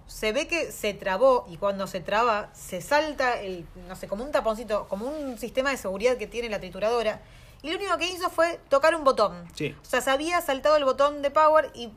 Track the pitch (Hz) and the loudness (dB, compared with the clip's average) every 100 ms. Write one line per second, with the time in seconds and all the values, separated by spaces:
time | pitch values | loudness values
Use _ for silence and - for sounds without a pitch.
0 | - - 214 214 320 330 220 - 214 196 | -18 -4 -2 -2 -2 -4 -4 -4 -6 -4
1 | 196 190 269 254 - 165 202 196 190 190 | -4 4 4 4 0 -4 -2 -2 -6 -8
2 | 165 208 240 208 - - - 180 170 294 | -2 0 2 0 -4 -14 -12 -12 0 0
3 | 311 285 254 233 196 180 160 185 180 185 | 2 0 -2 -2 -4 -10 -12 -18 -16 -14
4 | 185 202 269 302 226 214 220 208 - 196 | -8 -8 -2 0 0 -2 -2 -4 -2 -6
5 | 240 311 277 226 226 - 269 254 196 190 | -6 -6 -8 -8 -4 -2 0 -2 -4 -2
6 | 240 247 208 226 233 202 185 185 208 240 | 0 0 -4 -8 -6 -6 -8 -4 0 0
7 | 214 - - - - - 285 359 403 330 | 0 -4 -10 -20 -20 -14 -8 -6 -2 -2
8 | 339 359 359 339 339 - - 277 320 330 | -2 -2 -2 2 0 0 0 4 4 4
9 | 277 254 202 175 170 - 147 - - 254 | 2 4 2 0 -14 -8 -8 -8 -4 -2
10 | 254 269 311 349 339 269 294 302 269 254 | 2 0 0 0 0 0 4 4 4 4
11 | 285 294 277 294 311 311 294 226 233 | 2 2 0 4 6 6 4 -4 -14